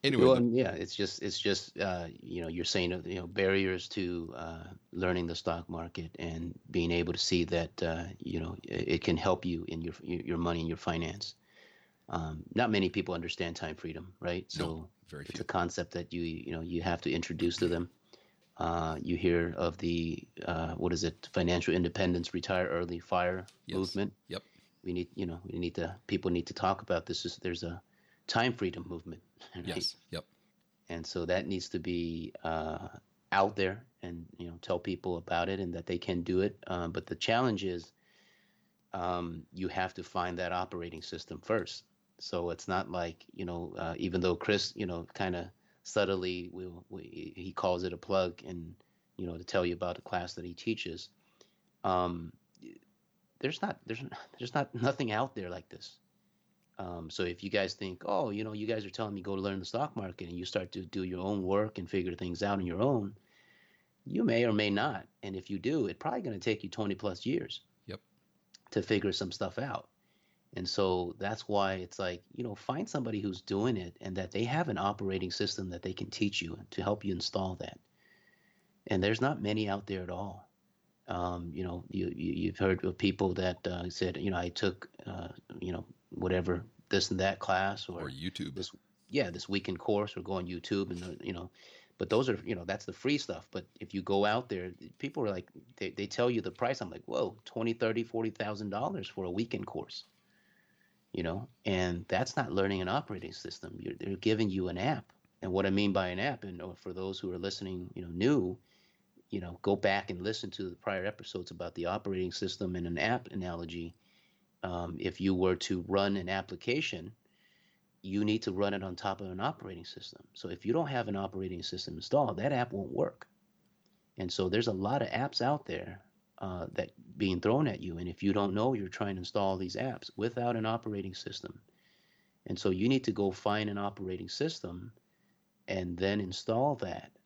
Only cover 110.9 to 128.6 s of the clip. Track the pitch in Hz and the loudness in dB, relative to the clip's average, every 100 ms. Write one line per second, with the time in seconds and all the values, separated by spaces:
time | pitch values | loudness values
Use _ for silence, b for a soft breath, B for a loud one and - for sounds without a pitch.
110.9 | 95 95 - - 95 87 85 87 - 85 | -2 -2 -6 -8 -8 -8 -8 -8 -2 0
111.9 | 101 - 95 92 - 95 - 95 90 85 | 0 0 0 0 0 -4 -2 -2 0 0
112.9 | 82 95 120 123 98 90 85 85 85 85 | 2 2 2 -2 -4 -4 -4 -6 -6 -8
113.9 | - b b b b b _ 92 87 87 | -12 b b b b b _ -4 -2 -4
114.9 | 85 95 90 98 90 92 90 - 92 87 | -2 -2 2 2 6 6 4 2 -2 2
115.9 | 98 101 98 87 98 95 90 - 135 160 | 4 4 2 0 -2 -2 -6 0 0 0
116.9 | 90 85 - b b b b b b _ | -4 -8 -14 b b b b b b _
117.9 | _ 95 101 104 110 110 92 101 98 95 | _ -2 2 4 4 2 2 2 2 -2
118.9 | 90 104 95 98 92 123 165 107 90 87 | -2 -2 -2 -4 -2 -2 -4 -10 -10 -12
119.9 | - - - - - 90 90 101 143 151 | -14 -14 -16 -20 -12 -8 -4 0 2 2
120.9 | 127 110 98 98 95 95 87 - 90 - | 0 0 0 -2 -2 -4 -4 -6 -6 -6
121.9 | 85 - 139 127 90 120 135 123 202 - | -8 2 4 4 2 2 2 0 -2 -2
122.9 | - 151 - - _ _ _ _ _ _ | 0 0 -2 -20 _ _ _ _ _ _
123.9 | _ _ - 92 - 92 104 117 95 98 | _ _ -6 -4 0 2 4 2 0 2
124.9 | 139 - - 139 - 123 147 - 87 90 | 2 0 0 0 2 2 0 -2 -6 -6
125.9 | 95 _ _ _ - 95 90 85 - - | -12 _ _ _ -8 -6 -4 -4 -4 -4
126.9 | - - - 101 87 101 127 151 - 90 | -8 -18 0 2 4 6 6 4 0 -4
127.9 | 82 87 85 98 101 101 98 | -4 -6 2 4 6 4 4